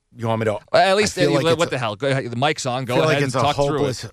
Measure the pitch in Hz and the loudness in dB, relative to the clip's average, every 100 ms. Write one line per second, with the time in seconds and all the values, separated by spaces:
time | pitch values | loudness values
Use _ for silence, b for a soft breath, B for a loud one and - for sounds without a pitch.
0 | _ 120 113 110 107 104 - - 190 196 | _ -8 -4 0 0 -2 0 2 4 4
1 | 214 185 - 143 160 160 170 131 113 104 | 0 0 2 2 2 2 0 -2 -4 -2
2 | 139 135 123 117 147 156 131 127 131 - | -2 -2 -2 -2 -2 -2 -4 -4 -2 0
3 | 160 143 139 127 117 143 143 147 139 120 | 2 2 0 0 0 2 0 0 -2 -4
4 | 107 | -12